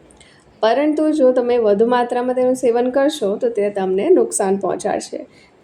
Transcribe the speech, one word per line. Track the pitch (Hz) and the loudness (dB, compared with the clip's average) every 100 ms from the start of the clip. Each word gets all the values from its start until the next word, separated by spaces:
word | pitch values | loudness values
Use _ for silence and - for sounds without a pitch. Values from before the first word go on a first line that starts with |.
| _ - - _ _ - | _ -20 -20 _ _ -2
પરંતુ | 220 254 302 302 311 | 0 2 0 0 0
જો | 302 254 | 4 2
તમે | 254 240 247 | 2 0 2
વધુ | 214 202 233 | 2 2 2
માત્રામાં | 247 240 247 254 254 | 2 0 -2 -2 0
તેનું | 254 254 | 0 0
સેવન | 247 233 254 | 0 0 0
કરશો, | 269 277 294 196 214 | 0 0 0 -4 -2
તો | 240 | -2
તે | 233 202 | -2 -4
તમને | 202 190 185 285 | -2 -2 -2 2
નુકસાન | 330 220 - 196 196 | 2 2 -2 -2 -2
પહોંચાડશે. | 180 - 202 - - - - _ _ _ | -2 -4 -4 -4 -6 -12 -14 _ _ _